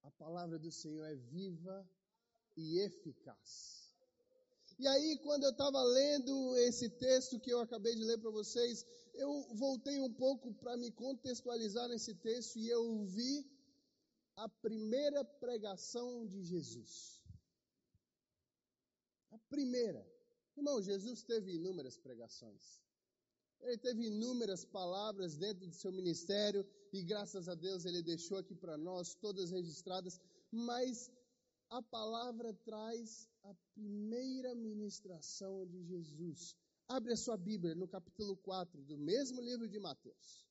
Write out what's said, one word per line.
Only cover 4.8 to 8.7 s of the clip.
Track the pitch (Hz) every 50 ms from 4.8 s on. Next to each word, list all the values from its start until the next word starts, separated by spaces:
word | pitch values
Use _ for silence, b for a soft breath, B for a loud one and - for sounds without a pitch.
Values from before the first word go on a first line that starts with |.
| 254
aí, | 277 269 277 302 320 311 277 -
quando | 277 294 285 269
eu | 277 240
tava | - 277 285 269 269
lendo | 254 247 247 262 277 294 294 285 247 262 269 269 262 254 254
esse | 247 240 247 240 - 247 226
texto | - - 254 254 262 262 262 - 262 220
que | - 254
eu | 240 240
acabei | 233 226 240 220 202 226 233
de | 220 220
ler | 220 233 226
pra | 220 226
vocês, | 214 214 208 208 - 240 240 240